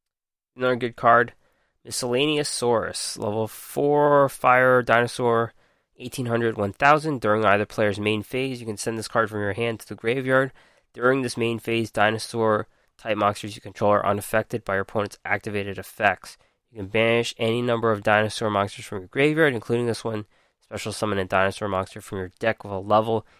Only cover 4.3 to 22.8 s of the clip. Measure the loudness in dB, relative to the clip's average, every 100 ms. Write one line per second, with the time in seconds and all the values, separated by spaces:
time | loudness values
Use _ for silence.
4.3 | 2 4 6 6 4 4 2 2 0 0
5.3 | 2 0 -6 _ _ _ _ -12 -8 -2
6.3 | 0 0 0 -4 2 4 4 2 -2 0
7.3 | 2 4 4 2 0 -2 0 -2 -2 -4
8.3 | -6 -6 -6 -10 -8 -6 -6 -2 -2 0
9.3 | -2 -4 -2 -4 -6 -10 -6 -2 -2 2
10.3 | 2 2 -4 _ _ _ 0 2 2 -2
11.3 | -2 -2 -2 -2 -2 -2 0 2 0 -4
12.3 | 0 2 2 -2 _ _ _ -6 0 2
13.3 | 0 -8 -14 -18 -2 2 2 2 -2 -2
14.3 | -4 -2 -6 -4 -4 -4 -4 -6 -8 -4
15.3 | -4 -2 -6 -6 -10 -14 0 0 0 -6
16.3 | -20 _ _ _ -12 -4 0 2 2 0
17.3 | -2 -2 0 0 0 0 0 2 2 2
18.3 | -2 -2 0 0 -4 -12 -12 -8 0 0
19.3 | 4 2 0 -2 -2 -2 -4 -4 -6 -8
20.3 | _ _ _ _ -10 -8 -4 -2 -2 0
21.3 | 0 0 -2 -4 -4 -4 -10 -10 -8 -8
22.3 | -4 -2 -2 -6 -10